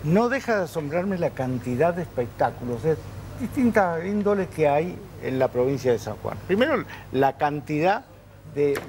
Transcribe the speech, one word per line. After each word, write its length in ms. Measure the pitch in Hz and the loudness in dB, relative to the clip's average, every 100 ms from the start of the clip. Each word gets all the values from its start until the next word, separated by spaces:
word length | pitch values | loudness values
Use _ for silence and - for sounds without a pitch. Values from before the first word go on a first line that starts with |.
No 260 | 147 180 240 | 4 4 4
deja 280 | 262 240 214 | 0 0 0
de 60 | |
asombrarme 560 | 175 170 147 165 190 190 | 0 -4 -2 -2 -2 0
la 100 | 160 | -2
cantidad 640 | - 131 127 110 123 160 | -2 -2 -2 -2 2 2
de 80 | 175 | 2
espectáculos 800 | 165 - 117 - 131 120 123 120 | -4 -4 -6 0 -2 0 -6 -2
de 160 | 135 151 - - - - | 0 0 -4 -14 -14 -8
distintas 640 | 247 - 247 220 190 165 | -6 2 4 4 4 2
índoles 440 | 180 208 202 202 185 | -2 0 2 2 0
que 200 | - 151 | 2 4
hay 300 | 143 175 170 - - | 4 0 -6 -14 -10
en 160 | 127 131 | -4 0
la 100 | 127 | 0
provincia 420 | 123 127 139 127 | 2 0 2 2
de 80 | 113 | 0
San 160 | 107 104 | 0 -8
Juan. 220 | 110 101 - | -8 -8 -2
Primero, 360 | 196 269 269 143 - - | 2 4 2 -2 -12 -6
la 260 | 131 135 - | 2 2 2
cantidad 640 | 147 147 - 151 165 214 - - - - - - | -2 -2 -4 0 2 2 -2 -20 -20 -20 -12 0
de 260 | 143 139 | 0 0